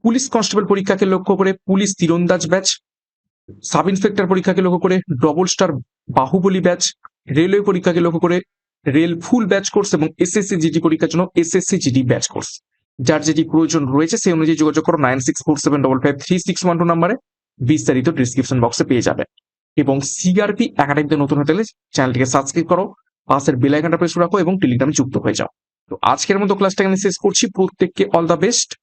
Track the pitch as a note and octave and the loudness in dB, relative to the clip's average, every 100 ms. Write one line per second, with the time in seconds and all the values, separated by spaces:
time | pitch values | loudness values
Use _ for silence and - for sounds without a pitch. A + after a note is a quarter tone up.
0 | A3+ B3 - A3+ - G3+ G3 G3 G3 G3 | 2 0 0 -2 0 -2 0 0 0 0
1 | G3 F#3+ F#3+ F#3+ F#3+ F#3+ - F#3+ G3 G3 | 2 0 0 0 0 -2 -2 0 0 0
2 | E3+ E3+ F3 F3+ D#3+ F#3 F#3+ - _ _ | 0 2 2 0 0 -2 -2 -6 _ _
3 | _ _ _ _ - - - D3+ E3 G3 | _ _ _ _ -20 -20 -2 0 0 0
4 | G#3 G3+ F3+ F#3+ F#3 F3+ F#3 F3 F#3 F#3 | 0 0 0 0 2 0 0 0 2 0
5 | - B2+ D#3 D3+ F#3 - F#3 C3+ - _ | -2 0 0 0 -2 0 0 -2 -10 _
6 | - C3+ C3+ F#3 F#3+ F#3+ F3 F3 - - | -4 -2 0 0 2 2 0 0 -4 -6
7 | - _ - C3+ F3+ G3+ G3+ F3+ F#3 E3+ | -20 _ -4 0 2 2 2 0 0 2
8 | E3+ E3 F3 F3 - _ _ _ D3+ C#3 | 0 0 0 0 -4 _ _ _ 0 0
9 | E3+ E3+ - B3 F#3+ G3 G3 G#3 G3+ D#3+ | 0 -2 0 0 2 0 2 -2 0 0
10 | D#3 - F3 G#3+ F#3+ F#3 D#3+ D#3+ E3 D#3+ | -2 0 0 0 -2 0 0 0 -2 -2
11 | D#3+ E3 F3+ F3+ E3 F#3 - F#3 C#3+ B2+ | 0 -2 -2 -2 0 -2 -2 -2 0 0
12 | B2 A#2+ - - - - _ _ _ - | 0 -2 -2 -6 -10 -16 _ _ _ -4
13 | C3 D#3 D3+ D#3 D#3 D#3 D#3+ E3 C#3 C#3 | 0 0 0 0 2 2 2 0 0 0
14 | D#3+ A3+ F#3+ E3 D#3+ D#3 D#3 D3+ D#3 E3 | 0 0 0 2 0 2 0 0 0 0
15 | C3 C3 B2+ D3+ - D3 D#3 C#3+ C3 C3 | 0 0 -2 -4 -2 0 0 2 2 2
16 | C#3+ C#3 - F3+ - F3 F3+ E3+ E3+ E3 | 0 -2 -2 -2 -2 -2 0 0 0 0
17 | F3 B3+ _ _ _ _ B2 D#3 - C3 | 0 -2 _ _ _ _ 0 0 2 0
18 | B2+ E3 A#2+ - B2 B2+ A#2 - - B2 | 0 0 -2 -2 -2 0 0 0 0 0
19 | F#2 - - _ _ _ _ - C3+ C#3 | 0 -2 -6 _ _ _ _ -2 0 0
20 | C#3 - F#3 F#3 G#3 G3+ A#3 - C#3+ C#3+ | -4 -2 0 2 0 -2 -2 0 0 0
21 | D3 D3+ C#3 D3 D3 E3+ A3+ _ _ - | 0 0 2 2 2 0 -2 _ _ -2
22 | C3 B2 F3 D3 C#3 E3+ E3 F3 G3 - | 0 0 0 0 0 -4 0 -2 -2 -10
23 | _ _ - C3+ C#3 C3 C#3 D3 E3 E3 | _ _ -2 0 0 0 2 2 0 0
24 | E3+ F3 F3 G3+ E3+ F#3+ D3 B2 C3+ D3 | 0 0 0 0 0 0 0 2 0 0
25 | B2+ G#2+ A#2 F#2 - _ _ _ _ - | -2 -2 -2 -2 -6 _ _ _ _ -2
26 | G#2+ C#3 - G3 G3+ G3 G3 F#3+ F#3+ F#3+ | 0 0 0 0 0 0 0 0 0 0
27 | G3 - G3 - A3 F#3 F#3 _ F3+ - | -2 0 -2 0 -2 0 -2 _ -2 0
28 | G3 E3+ E3 E3+ F#3+ A#3+ - - | 0 0 0 0 0 -2 -6 -12